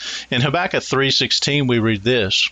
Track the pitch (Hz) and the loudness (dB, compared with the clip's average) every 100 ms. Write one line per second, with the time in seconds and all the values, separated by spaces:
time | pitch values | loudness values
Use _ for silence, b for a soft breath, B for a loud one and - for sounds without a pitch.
0 | B B B 123 143 160 185 139 - 131 | B B B -2 0 0 -2 -2 -2 0
1 | 135 131 123 - - 143 131 117 110 107 | 2 2 0 0 0 0 2 2 2 0
2 | 107 127 95 - - | 0 0 2 0 -2